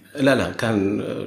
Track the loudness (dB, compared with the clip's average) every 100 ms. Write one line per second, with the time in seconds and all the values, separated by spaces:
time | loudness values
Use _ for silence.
0 | -14 0 2 2 0 -2 0 2 0 -2
1 | -4 -6